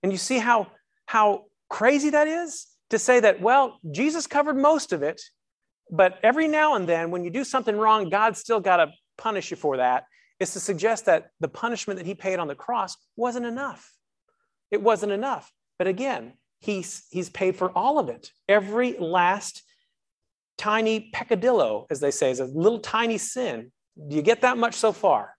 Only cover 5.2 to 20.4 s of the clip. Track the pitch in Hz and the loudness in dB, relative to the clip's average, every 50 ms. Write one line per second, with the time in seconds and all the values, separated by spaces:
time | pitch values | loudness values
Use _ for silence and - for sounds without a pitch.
5.2 | - - _ _ _ _ _ _ _ _ _ _ _ _ 175 160 190 185 185 - | -16 -20 _ _ _ _ _ _ _ _ _ _ _ _ 2 4 4 4 4 2
6.2 | - 220 247 302 320 311 202 - 302 - - 214 185 170 170 165 165 170 175 180 | 2 2 4 4 2 2 2 2 2 2 2 0 0 0 0 0 0 -2 -4 -4
7.2 | 175 175 170 254 277 - - 262 233 233 208 208 214 220 220 214 202 165 175 202 | -6 -4 -4 -6 -6 -2 -4 -2 -2 0 -2 2 4 4 4 4 2 0 0 2
8.2 | 214 226 202 - - - 226 214 180 196 180 175 165 147 160 _ _ _ _ - | 2 2 0 -2 -4 -2 -2 0 2 4 4 4 4 2 0 _ _ _ _ -8
9.2 | - 233 214 196 165 - 175 - - 151 135 131 123 123 127 127 - _ _ _ | -6 -4 -4 -4 -6 -6 -10 -4 -2 -2 0 2 2 2 0 0 -2 _ _ _
10.2 | _ _ _ _ 185 175 - 196 - - 202 160 180 220 226 - - - 175 156 | _ _ _ _ -6 -6 -6 -8 -6 -4 -4 -2 0 -2 -2 0 2 2 2 2
11.2 | - _ _ _ 160 147 _ - - 233 240 214 - - 196 185 175 170 196 - | 2 _ _ _ -8 -8 _ -6 -6 -6 -6 -6 -6 -8 -8 -8 -8 -10 -10 -6
12.2 | - 190 185 180 170 147 143 _ - - 247 233 196 180 - _ _ _ _ - | -4 -4 -4 -4 -4 -6 -8 _ -8 -6 -4 -4 -4 -6 -8 _ _ _ _ -4
13.2 | 233 247 233 247 240 240 233 254 277 277 202 - - _ _ _ _ _ _ _ | -4 -4 -4 -4 -6 -8 -8 -8 -8 -10 -10 -14 -20 _ _ _ _ _ _ _
14.2 | _ _ _ _ _ _ _ _ _ _ 202 214 202 226 220 196 208 208 202 202 | _ _ _ _ _ _ _ _ _ _ -4 0 2 2 2 2 0 -4 -2 -2
15.2 | 233 277 247 156 - _ _ _ _ _ _ _ 180 185 190 190 254 277 240 - | -2 -4 -6 -6 -10 _ _ _ _ _ _ _ -2 -2 -2 -2 -4 -4 -4 -6
16.2 | 226 240 254 _ _ _ _ _ _ - 208 190 170 - - - _ _ - 175 | -8 -12 -20 _ _ _ _ _ _ -6 -6 -6 -6 -10 -14 -16 _ _ -8 -8
17.2 | 180 175 _ - 196 190 185 185 185 185 185 180 202 262 294 302 220 131 117 - | -8 -8 _ -2 -2 -2 0 -2 -4 -2 -2 0 0 0 0 0 -2 -2 -6 -12
18.2 | - - _ _ _ - 196 208 196 196 208 233 247 247 - - 180 160 170 185 | -14 -20 _ _ _ 2 2 2 2 0 -2 -2 -2 -2 -2 -4 -6 -2 0 2
19.2 | 175 175 190 202 - - - - _ _ _ _ _ _ _ _ _ _ _ _ | 2 2 2 0 -6 -12 -14 -16 _ _ _ _ _ _ _ _ _ _ _ _
20.2 | _ _ _ _ | _ _ _ _